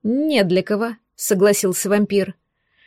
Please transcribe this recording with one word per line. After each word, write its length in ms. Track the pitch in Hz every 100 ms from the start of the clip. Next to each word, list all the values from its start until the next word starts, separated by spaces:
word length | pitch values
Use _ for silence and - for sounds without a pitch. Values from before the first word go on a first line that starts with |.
«Не 400 | 214 254 311 277
для 180 | 185 180
кого», 300 | 185 208 233 220 _ _
согласился 720 | - 202 202 208 196 180 202
вампир. 460 | 208 208 202 190 - _ _ _ _